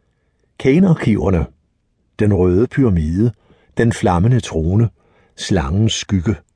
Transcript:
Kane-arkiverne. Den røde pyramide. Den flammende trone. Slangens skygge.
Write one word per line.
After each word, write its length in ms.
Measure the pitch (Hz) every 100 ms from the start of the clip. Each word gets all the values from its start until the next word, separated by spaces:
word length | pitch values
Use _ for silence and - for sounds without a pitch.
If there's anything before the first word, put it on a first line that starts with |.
| _ _ _ _ _ -
Kane-arkiverne. 880 | 131 147 190 156 - 101 95 90 76 _ _ _ _ _ _ -
Den 140 | 104
røde 340 | 98 90 90 127
pyramide. 640 | - 127 87 76 87 117 - _ _ _ -
Den 160 | 117
flammende 460 | - 107 87 104 135
trone. 500 | - 82 80 101 113 _ _ _ _ -
Slangens 580 | - 98 69 92 110
skygge. 420 | - - 95 82 98 _